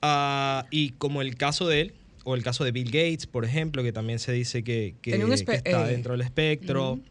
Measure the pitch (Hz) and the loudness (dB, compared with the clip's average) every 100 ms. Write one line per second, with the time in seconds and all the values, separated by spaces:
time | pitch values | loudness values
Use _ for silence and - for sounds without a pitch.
0 | 147 143 143 139 139 135 131 156 143 - | 2 2 2 2 0 0 0 0 0 0
1 | 143 143 135 127 143 147 175 151 175 - | -2 -2 -4 0 0 2 2 2 0 -6
2 | - - 131 127 123 120 131 120 123 147 | -20 -12 -4 -2 0 0 0 -2 0 2
3 | 165 160 - 123 113 151 160 143 120 110 | 2 0 -4 -4 0 0 -2 -2 -2 -2
4 | 110 113 - 123 120 120 110 117 101 - | -4 -4 -2 -2 -2 -4 -2 -2 -2 -6
5 | 120 101 107 262 - 208 - - 117 123 | -2 0 4 2 2 0 2 2 2 0
6 | 120 123 123 156 156 151 185 135 131 127 | -2 -2 -2 2 2 0 0 0 0 -2
7 | - | -8